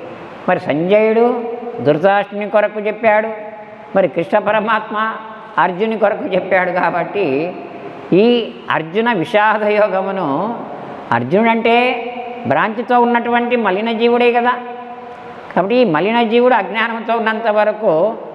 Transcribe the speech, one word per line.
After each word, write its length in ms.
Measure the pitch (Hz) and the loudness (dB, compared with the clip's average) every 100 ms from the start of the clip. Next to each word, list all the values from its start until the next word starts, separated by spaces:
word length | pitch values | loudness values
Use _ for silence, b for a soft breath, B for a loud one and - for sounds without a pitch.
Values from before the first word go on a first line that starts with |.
| - - - - - | -14 -14 -16 -8 -2
మరి 120 | 180 | -2
సంజయుడు 840 | - 147 175 208 220 220 240 247 - - - - | 0 -2 4 4 4 4 2 0 -6 -8 -10 -4
ధృతరాష్ట్రుని 680 | 123 156 190 202 196 202 208 | 0 2 4 2 0 -6 -2
కొరకు 300 | 214 208 214 | 0 0 -2
చెప్పాడు, 480 | 208 214 226 208 220 220 - - - - - 196 | -6 0 2 2 0 -6 -12 -16 -18 -18 -4 0
మరి 120 | 185 | 0
కృష్ణ 300 | 170 165 208 | 0 0 0
పరమాత్మ 760 | 202 214 208 220 214 208 220 220 - - - - | 2 0 0 -2 -2 -4 -4 -6 -12 -16 -8 0
అర్జుని 400 | 175 180 220 220 | 0 0 -2 2
కొరకు 260 | 202 214 | 0 0
చెప్పాడు. 460 | 202 185 185 190 180 | -2 -2 2 0 2
కాబట్టి 840 | 180 175 170 170 202 175 135 170 180 - - - - - | 0 0 0 -4 -2 0 0 -2 -8 -14 -14 -16 -12 0
ఈ 420 | 170 226 240 208 - - | 4 4 4 -2 -8 -2
అర్జున 420 | 147 160 190 233 | -2 0 -2 0
విషాద 500 | 214 160 208 214 214 | 0 2 2 4 2
యోగమును, 960 | 214 208 208 190 190 196 160 139 208 233 - - - - - | 2 2 2 0 -2 -2 -2 -2 -2 -6 -10 -12 -14 -12 -2
అర్జునుడంటే 920 | 117 123 185 226 226 233 233 247 302 - - - - - | -2 2 2 4 2 4 4 2 -2 -6 -8 -10 -8 0
భ్రాంతితో 540 | 139 196 214 233 247 | 2 2 -2 0 2
ఉన్నటువంటి 560 | 240 240 233 240 240 240 | 4 2 2 0 2 0
మలిన 360 | 214 190 226 | 2 0 -2
జీవుడే 400 | 226 233 240 240 | 0 2 4 4
కదా. 200 | 240 240 247 - - - - - - - - - - | 2 0 -2 -6 -12 -14 -14 -16 -16 -16 -16 -6 -2
కాబట్టి 180 | 190 | 2
ఈ 100 | 240 | 4
మలిన 380 | 233 151 196 233 | 4 2 2 2
జీవుడు 320 | 233 233 247 | 2 4 4
అజ్ఞానంతో 640 | 240 185 214 226 226 233 233 | 4 0 -2 -2 -4 -2 0
ఉన్నంత 320 | 220 214 226 | 0 0 0
వరకు 680 | 208 214 214 220 156 202 226 - | 2 2 2 2 2 2 -2 -12